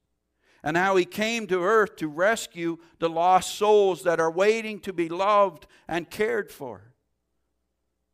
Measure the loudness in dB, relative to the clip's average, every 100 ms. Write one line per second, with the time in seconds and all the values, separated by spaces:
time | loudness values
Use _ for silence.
0 | _ _ _ _ _ _ -4 0 2 2
1 | 0 -2 -4 -4 -2 -2 2 2 2 -4
2 | -8 -2 0 0 -6 -8 -6 -6 _ -6
3 | -4 0 4 4 2 -2 4 4 4 0
4 | 0 0 0 2 2 2 -2 -10 -8 -4
5 | -4 -2 2 4 2 -2 -18 _ -8 -8
6 | -6 -4 -2 -4 -6 -12 -16 -16 -20 _
7 | _ _ _ _ _ _ _ _ _ _
8 | _